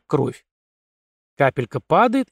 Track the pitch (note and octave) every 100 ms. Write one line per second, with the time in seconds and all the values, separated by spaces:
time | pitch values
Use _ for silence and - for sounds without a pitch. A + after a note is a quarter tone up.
0 | - D3 B2 - _ _ _ _ _ _
1 | _ _ _ - C#3 - B2 C3 - E3
2 | A#3+ C4+ B3+